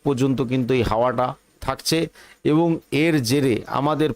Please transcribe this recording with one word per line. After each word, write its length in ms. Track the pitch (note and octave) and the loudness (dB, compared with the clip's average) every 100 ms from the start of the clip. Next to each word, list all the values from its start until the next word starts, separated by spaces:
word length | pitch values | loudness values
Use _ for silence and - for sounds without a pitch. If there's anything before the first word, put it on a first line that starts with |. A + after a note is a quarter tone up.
পর্যন্ত 380 | D3 C3+ C3+ B2+ | -2 0 0 0
কিন্তু 320 | B2 C3 A#2+ | -2 -2 0
এই 80 | C3 | 0
হাওয়াটা 520 | G2 G#2+ B2 A#2+ B2+ C#3+ _ - | 0 0 0 0 -4 -4 _ -16
থাকছে, 460 | - C3+ - D#3+ D#3+ - - - | -10 -8 -2 -2 -2 -8 -20 -6
এবং 340 | - D3+ E3+ E3 - | 0 2 2 0 -2
এর 320 | C3+ D#3+ D#3 | 0 2 2
জেরে 400 | A#2 C#3 C3+ G#2+ - | 2 0 2 0 -2
আমাদের 460 | - C#3+ D3 D3+ | -4 -2 0 -2